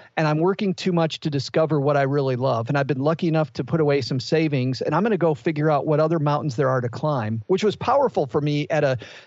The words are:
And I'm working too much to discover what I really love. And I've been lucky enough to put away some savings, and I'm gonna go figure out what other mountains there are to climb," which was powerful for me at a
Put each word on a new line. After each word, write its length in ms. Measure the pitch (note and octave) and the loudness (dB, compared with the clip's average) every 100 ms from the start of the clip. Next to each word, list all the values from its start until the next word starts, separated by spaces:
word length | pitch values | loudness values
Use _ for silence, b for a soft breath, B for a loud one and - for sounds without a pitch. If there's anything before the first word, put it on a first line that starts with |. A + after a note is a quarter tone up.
| B - | B -2
And 100 | D#3 | 0
I'm 120 | D3+ | 2
working 340 | F3 G3 G3+ | 0 0 -2
too 180 | F3 F#3+ | -2 0
much 300 | F3 D#3+ - | 0 0 -2
to 80 | D#3+ | -4
discover 500 | C#3+ - D#3+ D#3+ D3+ | -4 -2 0 2 2
what 200 | C#3 C#3+ | 2 2
I 40 | |
really 300 | C3+ C#3+ C3+ B2 | 2 0 0 0
love. 340 | C3+ A#2 A#2 | 0 0 0
And 80 | C#3 | -2
I've 80 | C#3 | 0
been 160 | C#3 | 0
lucky 240 | C#3 E3 F3 | 0 0 0
enough 240 | D#3+ D3+ | 0 0
to 100 | - | -4
put 160 | C3 D#3+ | -2 0
away 220 | D3+ C#3 | 2 2
some 180 | B2 C3 | 0 -4
savings, 600 | - D#3+ C3+ C#3+ B2+ C3 | -2 0 2 0 -2 -2
and 140 | - | -2
I'm 80 | D3+ | 0
gonna 160 | A3 G3+ | 2 2
go 160 | E3+ | 0
figure 360 | D3+ - D3+ D#3 | 0 -2 0 2
out 160 | D3 - | 2 2
what 140 | D3 | 2
other 180 | D#3 E3 | 2 2
mountains 380 | D3 D3 D#3 A#2 | 0 0 -2 0
there 140 | C3+ | 0
are 100 | C3 | 0
to 80 | A#2+ | -2
climb," 540 | - D3+ C#3+ G#2+ A2+ - | -4 -2 -2 -2 -4 -2
which 140 | F#3 | 0
was 140 | G#3 - | 0 -2
powerful 500 | - C#4 C4 - C#3+ | 0 2 2 0 -2
for 140 | D#3 | 0
me 260 | D3 D3 D3 | 0 0 0
at 140 | D#3 | 0
a 120 | C#3+ B2 B B | 2 0 B B